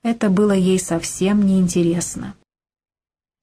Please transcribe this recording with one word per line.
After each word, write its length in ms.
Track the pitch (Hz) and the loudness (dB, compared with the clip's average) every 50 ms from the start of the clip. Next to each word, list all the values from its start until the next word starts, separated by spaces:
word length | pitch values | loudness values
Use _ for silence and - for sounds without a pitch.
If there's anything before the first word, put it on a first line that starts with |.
это 300 | - 233 233 233 - 208 | -6 -4 -4 -2 0 0
было 200 | 185 185 208 208 | 2 2 2 2
ей 280 | 202 190 185 185 185 185 | 2 2 2 2 2 0
совсем 640 | - - 170 165 - - - - 180 190 208 208 208 | 0 -2 -4 -4 -4 -8 -6 -2 0 0 2 2 2
неинтересно. 880 | 196 190 190 185 175 - 180 175 170 170 175 165 - - - - - - - _ _ _ _ _ _ _ _ _ _ _ _ _ _ _ _ _ _ _ _ | 2 2 2 2 2 2 0 2 2 0 -2 -4 -6 -8 -10 -12 -12 -14 -18 _ _ _ _ _ _ _ _ _ _ _ _ _ _ _ _ _ _ _ _